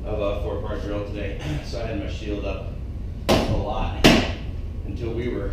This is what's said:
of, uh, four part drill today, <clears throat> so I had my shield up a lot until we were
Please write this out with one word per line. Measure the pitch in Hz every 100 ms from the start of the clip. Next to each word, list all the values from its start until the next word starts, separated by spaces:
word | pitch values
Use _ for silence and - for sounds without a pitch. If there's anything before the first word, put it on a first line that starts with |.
of, | - 107
uh, | 101 -
four | - -
part | - -
drill | 101 101 -
today, | 101 101 - 147
<clears throat> | 147
so | - 101
I | -
had | 101
my | 98
shield | - 107 104
up | 95 - - - - - - - -
a | - - -
lot | - - - - - - - - - - - - -
until | 92 113
we | 113 123
were | - -